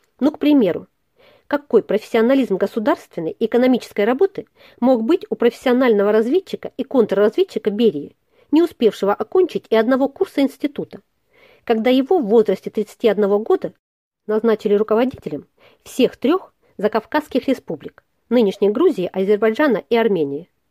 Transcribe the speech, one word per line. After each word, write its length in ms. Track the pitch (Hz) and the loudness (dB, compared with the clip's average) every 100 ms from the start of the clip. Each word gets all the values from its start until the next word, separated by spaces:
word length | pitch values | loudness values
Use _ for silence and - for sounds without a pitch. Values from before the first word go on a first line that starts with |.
| _ - | _ -4
ну, 80 | 277 | -4
к 80 | - | 0
примеру, 480 | 285 285 190 - 185 _ _ _ _ _ - | 2 2 2 -2 -10 _ _ _ _ _ -8
какой 360 | 285 - 214 | -8 0 0
профессионализм 720 | - 196 - 226 233 277 233 185 | 0 -4 -2 0 2 2 0 -2
государственной 760 | 202 233 220 349 - - 160 | -4 -2 -2 -4 -6 -10 -8
и 140 | - 226 | -6 -2
экономической 600 | 240 254 240 - - 202 | 0 2 0 -2 -4 -2
работы 420 | 262 392 - - _ - - | 0 -2 -4 -16 _ -20 -2
мог 240 | 247 247 | 0 2
быть 220 | 226 381 - | 2 -2 -2
у 60 | - | -2
профессионального 800 | 233 - 262 247 254 202 202 | -2 0 0 2 2 2 2
разведчика 580 | 220 226 349 - - - - | 0 0 -2 -4 -10 -10 -10
и 80 | - | -2
контрразведчика 840 | 262 208 190 214 339 392 - 214 | 0 0 2 2 0 -2 -4 -4
Берии, 440 | 202 226 147 - _ _ _ _ | 0 0 0 -8 _ _ _ _
не 140 | 302 | 0
успевшего 500 | 339 - 220 - 196 | 0 0 -2 0 -2
окончить 520 | 208 220 370 349 - - | -2 -2 0 0 -2 -2
и 60 | 220 | 0
одного 320 | 226 262 269 | 2 0 -2
курса 320 | - 381 - | -4 -4 -2
института, 640 | 269 - 294 247 156 - _ _ _ _ _ _ - | -2 -2 -8 -8 -12 -14 _ _ _ _ _ _ -4
когда 240 | 226 233 | -2 2
его 300 | 262 269 370 | 2 2 0
в 80 | 208 | 2
возрасте 420 | 226 214 185 - | 2 2 -2 -6
тридцати 400 | 214 202 - 226 | -8 -8 -2 0
одного 280 | 196 196 202 | 2 2 0
года 360 | 220 370 165 - _ _ _ _ - | 0 -2 -4 -12 _ _ _ _ -6
назначили 500 | 214 226 208 208 202 | -2 0 0 2 0
руководителем 720 | 214 220 262 - - 147 - _ _ _ | 2 0 0 -4 -10 -12 -14 _ _ _
всех 320 | - - 233 - | -8 -2 -2 0
трёх 380 | 254 370 - _ _ - | -2 -2 -4 _ _ -6
закавказских 720 | 208 226 - - - 262 - | -4 -4 -4 -6 -4 -4 -2
республик, 560 | 254 - 156 143 - _ _ - | -4 -6 -12 -14 -20 _ _ -2
нынешней 400 | 240 202 - 202 | 0 0 0 0
Грузии, 400 | 220 349 226 175 | 2 0 0 -4
Азербайджана 720 | 190 196 208 220 220 302 208 - | -4 -2 0 0 0 0 0 0
и 80 | 233 | 0
Армении? 520 | 226 185 143 143 175 _ _ | 2 0 -2 -6 -12 _ _